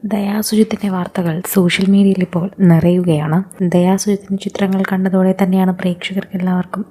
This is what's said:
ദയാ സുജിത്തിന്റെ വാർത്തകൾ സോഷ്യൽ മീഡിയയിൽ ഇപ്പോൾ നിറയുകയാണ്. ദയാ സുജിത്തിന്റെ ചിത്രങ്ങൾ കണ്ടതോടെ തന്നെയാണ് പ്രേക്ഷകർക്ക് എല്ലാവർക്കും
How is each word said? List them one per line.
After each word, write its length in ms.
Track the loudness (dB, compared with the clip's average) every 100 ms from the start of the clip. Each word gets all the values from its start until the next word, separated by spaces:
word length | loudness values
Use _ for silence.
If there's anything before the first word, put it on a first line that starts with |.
| -4
ദയാ 220 | -4 -2 -4 0
സുജിത്തിന്റെ 420 | 0 2 0 -4
വാർത്തകൾ 400 | -4 -4 -4 -4 -4 -2
സോഷ്യൽ 340 | 0 2 2 2
മീഡിയയിൽ 280 | 4 4 2 -2
ഇപ്പോൾ 180 | -2 -4 2 4
നിറയുകയാണ്. 680 | 6 4 2 2 0 0 -2 -2 -4 0
ദയാ 200 | 2 2 0
സുജിത്തിന്റെ 360 | 0 -4 -4 -6
ചിത്രങ്ങൾ 380 | -6 -4 -2 -2 -2
കണ്ടതോടെ 420 | 0 0 2 2 2
തന്നെയാണ് 320 | 2 2 2 0
പ്രേക്ഷകർക്ക് 560 | -4 -4 -6 -8 -6 -4
എല്ലാവർക്കും 440 | -2 -2 -4 -8 -10